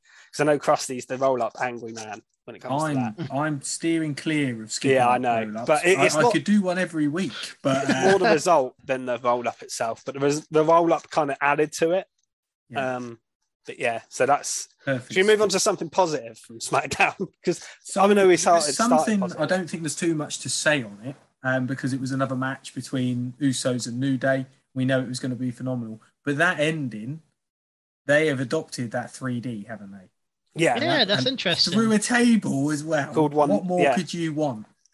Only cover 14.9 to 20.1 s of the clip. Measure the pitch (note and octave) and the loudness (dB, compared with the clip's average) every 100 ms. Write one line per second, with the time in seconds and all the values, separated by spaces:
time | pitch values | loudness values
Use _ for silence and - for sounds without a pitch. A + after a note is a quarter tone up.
14.9 | C3 - F#3 G3+ G#3+ G#3 F3+ A3 F3+ E3 | -6 -2 2 4 4 4 2 0 -2 -2
15.9 | - F3 D3 A#2 A2+ - A#2 - C#3 C#3+ | 0 0 0 -8 -16 -20 -14 -2 -2 -2
16.9 | - F3 - F#3 _ - E3+ - - - | 0 0 0 -10 _ -4 -4 -6 -18 -8
17.9 | F#3+ G3 G3+ F#3+ E3+ F#3 E3+ D3+ C3+ A#3 | 2 4 6 6 6 6 4 2 0 2
18.9 | - D#3 G#3 F3+ - D3+ F#3 F3 E3+ D#3+ | 4 2 0 -2 -4 -2 -2 -2 -6 -6
19.9 | - E3+ | -2 -2